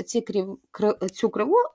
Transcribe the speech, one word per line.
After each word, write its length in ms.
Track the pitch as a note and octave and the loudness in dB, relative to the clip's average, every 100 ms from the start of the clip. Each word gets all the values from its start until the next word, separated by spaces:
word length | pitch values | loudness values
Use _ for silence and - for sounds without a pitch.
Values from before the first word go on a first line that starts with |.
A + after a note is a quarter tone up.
| - | -4
ці 160 | - | -4
крив-, 360 | - G3 F#3+ - _ | -2 -2 -4 -8 _
кри-, 380 | - G#3+ - F#3+ | -2 0 0 -2
цю 160 | - A3+ | -2 -2
криву, 260 | - A#3 A4+ C5 | 0 2 2 2